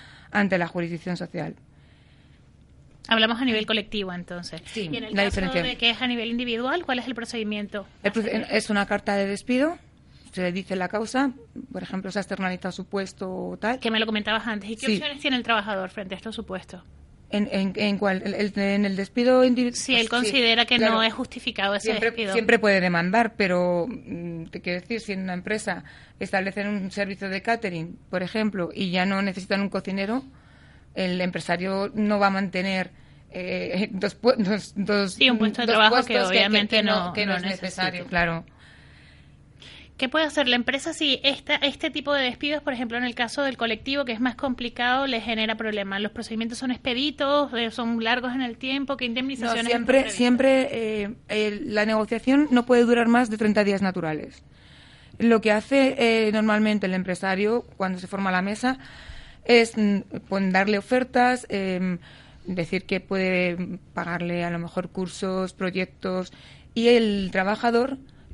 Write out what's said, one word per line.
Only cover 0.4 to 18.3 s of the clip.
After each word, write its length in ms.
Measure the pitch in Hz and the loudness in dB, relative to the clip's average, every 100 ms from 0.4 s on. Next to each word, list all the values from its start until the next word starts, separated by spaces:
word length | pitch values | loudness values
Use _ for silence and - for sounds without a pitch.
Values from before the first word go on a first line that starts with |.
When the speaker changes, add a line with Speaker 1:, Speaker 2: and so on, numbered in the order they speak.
| 202 185 | 2 2
Speaker 1:
la 100 | 165 | 0
jurisdicción 500 | 180 170 170 180 175 | -4 -4 -6 -6 -6
social. 380 | 170 170 160 - - - - - - - - - - - - - - - - | -6 -8 -8 -10 -20 -20 -20 -20 -20 -20 -20 -20 -20 -20 -20 -20 -20 -12 -2
Speaker 2:
Hablamos 340 | 226 220 233 | 2 2 2
a 40 | 262 | 0
nivel 200 | 220 214 | 0 0
colectivo, 480 | 220 208 208 185 | -2 -4 -6 -6
entonces. 480 | 180 175 175 170 165 - | -8 -10 -10 -10 -14 -12
Speaker 1:
Sí, 220 | 226 170 | -8 -6
Speaker 2:
Y 60 | - | -6
en 60 | - | -4
el 80 | 202 | 0
Speaker 1:
la 80 | |
Speaker 2:
caso 180 | 202 196 | 0 0
Speaker 1:
diferencia. 220 | 185 175 | 0 0
Speaker 2:
de 140 | 208 240 | -2 0
que 120 | 233 | 2
es 120 | 220 | 2
a 60 | 247 | -2
nivel 220 | 240 226 | -2 -2
individual, 560 | 240 247 226 254 349 330 | -4 -2 -2 -2 -2 -2
¿cuál 140 | 247 | -4
es 80 | 247 | -4
el 80 | 233 | -8
procedimiento? 720 | 233 233 214 208 202 208 196 - | -6 -6 -4 -4 -6 -10 -12 -4
Speaker 1:
El 80 | 202 | -2
proce-, 340 | 226 208 220 - | -2 -2 -2 0
es 180 | 220 214 | 0 2
una 160 | 208 196 | 0 2
carta 300 | 202 - 202 | 0 0 0
de 100 | 196 | 0
despido, 540 | 202 - 254 311 349 - - - - - | -2 0 2 2 -2 -12 -20 -20 -20 -12
se 120 | 185 | -4
le 80 | 180 | -2
dice 240 | 185 - 190 | -2 -4 -4
la 140 | 180 | -2
causa, 420 | 214 220 262 277 254 - - - | -4 -2 0 0 -2 -12 -16 -12
por 100 | 185 | -10
ejemplo, 300 | 185 190 190 | -8 -8 -6
se 80 | 202 | -6
ha 20 | |
externalizado 500 | 185 196 185 180 185 | -4 -4 -4 -4 -8
su 140 | 175 185 | -10 -8
puesto 460 | 196 190 - 185 | -6 -6 -8 -8
o 260 | 185 180 180 | -8 -8 -4
tal. 220 | 214 254 | -4 -2
Speaker 2:
Que 100 | 233 | -2
me 100 | 220 | 0
lo 60 | 220 | 0
comentabas 400 | 214 214 220 226 | -2 -2 -2 -2
antes. 240 | 208 202 | -6 -8
¿Y 60 | 226 | -6
qué 100 | 262 | -2
Speaker 1:
Sí. 80 | 202 | 0
Speaker 2:
opciones 220 | 294 285 | -2 -4
tiene 160 | 294 254 | -2 -2
el 60 | |
trabajador 460 | 226 220 202 190 185 | 0 -2 0 -4 -6
frente 240 | - 185 | -8 -10
a 40 | 185 | -10
estos 180 | 226 220 | -10 -10
supuestos? 480 | 190 185 - 180 - - - - - | -8 -10 -12 -18 -20 -20 -20 -20 -4
Speaker 1:
¿En, 160 | 208 208 | -2 0
en, 220 | 190 190 185 | 0 -2 0
en 220 | 208 196 | 0 0
cuál? 240 | 202 190 | 0 0
¿El, 80 | 202 | -2